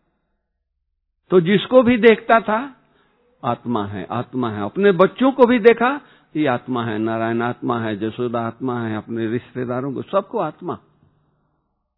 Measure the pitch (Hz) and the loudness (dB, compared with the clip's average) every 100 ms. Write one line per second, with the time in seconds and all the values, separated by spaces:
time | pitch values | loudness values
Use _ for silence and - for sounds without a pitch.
0 | _ _ _ _ _ _ _ _ _ _ | _ _ _ _ _ _ _ _ _ _
1 | _ _ - 185 165 202 - 254 240 247 | _ _ 0 2 4 2 4 4 4 6
2 | 226 220 - 226 185 214 277 - _ _ | 6 4 4 0 2 -4 -4 -14 _ _
3 | _ _ _ _ 131 117 120 117 101 101 | _ _ _ _ -6 -4 -4 -4 -4 -8
4 | 92 113 123 127 120 104 101 175 202 175 | -8 -8 -8 -6 -6 -6 -6 0 2 4
5 | 185 - 262 262 240 254 208 226 233 285 | 2 2 0 4 4 6 4 4 2 -4
6 | - _ _ 160 147 120 - 127 113 107 | -10 _ _ -2 0 -2 -2 -4 -4 -4
7 | 110 113 113 117 120 120 131 117 113 104 | -2 -2 -2 -2 -4 -4 -4 -4 -4 -4
8 | 110 107 123 117 113 113 131 120 113 107 | -6 -6 -6 -4 -6 -6 -6 -6 -6 -6
9 | 104 117 113 123 - - 123 123 139 120 | -8 -6 -4 -6 -8 -10 -6 -6 -6 -8
10 | 117 196 196 233 160 - 180 110 _ _ | -6 -4 -4 -6 -6 -8 -12 -12 _ _
11 | _ _ _ _ _ _ _ _ _ | _ _ _ _ _ _ _ _ _